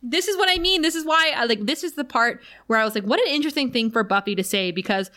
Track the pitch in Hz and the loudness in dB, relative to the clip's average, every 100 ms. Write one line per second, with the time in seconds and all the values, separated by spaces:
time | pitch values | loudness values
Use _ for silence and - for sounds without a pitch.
0 | 247 311 370 381 381 370 339 381 320 330 | -4 -2 0 0 2 2 2 2 0 -2
1 | 311 320 320 285 233 220 208 302 349 - | 0 2 2 2 0 0 0 -4 -4 -6
2 | 269 240 233 - - - - 226 220 214 | -4 2 2 0 -12 -20 0 2 2 -2
3 | 202 320 466 294 294 285 269 240 226 226 | 0 0 2 0 -2 -2 -2 0 0 0
4 | 208 196 196 202 185 202 185 170 185 196 | 0 0 0 -4 -2 -2 -2 -4 -2 -2
5 | 190 | -2